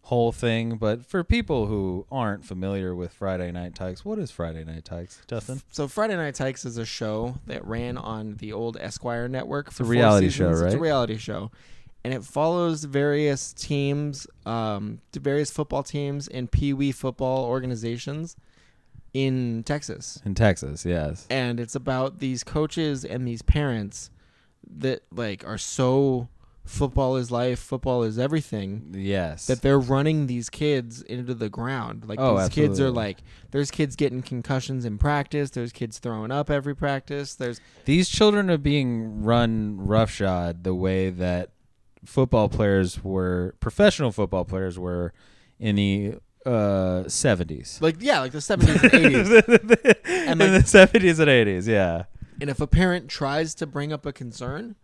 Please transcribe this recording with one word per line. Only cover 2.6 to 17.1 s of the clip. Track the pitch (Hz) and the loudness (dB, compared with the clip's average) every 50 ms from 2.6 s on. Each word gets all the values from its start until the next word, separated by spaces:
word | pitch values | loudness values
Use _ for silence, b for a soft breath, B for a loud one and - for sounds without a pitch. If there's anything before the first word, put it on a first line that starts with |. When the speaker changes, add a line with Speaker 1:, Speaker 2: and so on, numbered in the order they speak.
| 92 98 101 98 92 92 90 | -6 -4 -4 -4 -4 -6 -6
Speaker 1:
with | 87 90 82 | -8 -8 -10
Friday | _ _ 101 95 95 90 90 87 | _ _ -6 -4 -4 -4 -6 -8
Night | 87 87 90 90 82 | -8 -10 -10 -12 -12
Tykes, | - 92 92 92 - - | -10 -10 -10 -10 -10 -10
what | 202 220 214 | -10 -8 -8
is | 180 120 | -8 -10
Friday | - - 85 82 80 80 80 | -8 -8 -8 -8 -8 -10 -12
Night | 80 80 82 - | -12 -14 -14 -14
Tykes, | - 90 85 87 - - - - - | -12 -12 -12 -12 -14 -18 -20 -14 -10
Justin? | 120 113 - - 131 135 - _ | -10 -10 -8 -10 -12 -12 -14 _
Speaker 2:
So | - - 147 | -8 -8 -8
Friday | 139 - - 214 220 202 | -6 -4 -2 -2 -2 -2
Night | 175 160 147 135 | -4 -4 -6 -6
Tykes | - 143 135 131 - - | -6 -6 -6 -6 -8 -12
is | 131 113 117 | -10 -8 -8
a | 113 | -10
show | 110 - - 117 107 107 107 117 123 127 135 - | -10 -8 -8 -6 -4 -4 -4 -4 -6 -8 -10 -12
that | - 127 - - | -12 -12 -12 -10
ran | - 113 117 120 123 120 - | -8 -8 -6 -6 -8 -8 -10
on | - 110 113 110 107 110 104 | -10 -10 -10 -10 -10 -12 -12
the | 107 107 107 107 | -12 -12 -10 -8
old | 101 117 117 110 - | -8 -8 -8 -8 -8
Esquire | - - - - - 123 117 117 120 123 | -12 -12 -12 -10 -8 -8 -6 -6 -6 -6
network | 131 131 - - 143 143 143 | -6 -8 -8 -6 -8 -8 -8
for | - | -10
Speaker 1:
It's | - - | -6 -6
a | 123 | 0
Speaker 2:
four | 113 | 2
Speaker 1:
reality | 120 120 120 110 104 101 92 90 | 4 6 8 8 8 8 6 4
show, | 90 - 92 87 | 2 2 2 4
Speaker 2:
seasons. | 82 80 | 4 4
It's | 85 90 104 | 4 2 2
a | 135 | 2
Speaker 1:
right? | |
Speaker 2:
reality | 160 160 147 135 120 113 110 107 | 2 2 2 2 0 -2 -4 -8
show. | - - 104 - 98 110 b b b b b b b b b _ - | -8 -10 -8 -8 -10 -12 b b b b b b b b b _ -8
And | 120 131 | -8 -8
it | 127 98 | -8 -10
follows | - - 143 151 160 170 180 175 170 160 151 156 | -8 -4 -2 0 0 2 0 0 0 -2 -4 -6
various | 143 135 139 143 147 147 147 151 147 139 131 - - | -4 0 0 2 2 2 2 2 0 0 -2 -6 -12
teams, | - - - - 147 143 139 139 143 147 147 147 139 135 - - _ _ - | -12 -14 -6 -4 -2 0 0 0 0 -2 -4 -6 -8 -10 -14 -18 _ _ -8
um, | - 113 117 113 110 104 101 104 104 110 113 _ _ | -6 -4 -4 -2 -2 -4 -4 -6 -8 -10 -12 _ _
to | - 135 | -16 -6
various | 135 139 139 147 151 139 | -4 -2 0 0 -2 -2
football | - - 151 - - 139 | -4 -6 -6 -4 -4 -6
teams | 139 - - 143 143 139 139 143 143 - | -4 -4 -6 -6 -4 -4 -6 -8 -8 -10
and | - 127 123 117 | -10 -10 -6 0
Pee | - - 139 143 | 0 2 2 2
Wee | 139 135 143 139 | 0 0 0 -2
football | 131 - - 131 | -2 -4 -6 -8